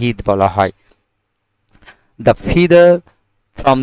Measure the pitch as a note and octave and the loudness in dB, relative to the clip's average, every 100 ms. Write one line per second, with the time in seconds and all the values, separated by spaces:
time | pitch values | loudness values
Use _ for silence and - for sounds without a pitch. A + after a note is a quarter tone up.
0 | A#2+ G2+ G2+ G2 G2 G2+ F#2+ - _ _ | -6 -6 -4 -2 -2 -2 -4 -6 _ _
1 | _ _ _ _ _ _ _ _ - _ | _ _ _ _ _ _ _ _ -20 _
2 | _ _ A#2 - - E3+ F3 E3+ F3 F3 | _ _ -2 -2 -2 0 2 4 4 2
3 | _ _ _ _ _ - C#3 C3 | _ _ _ _ _ -6 -2 -2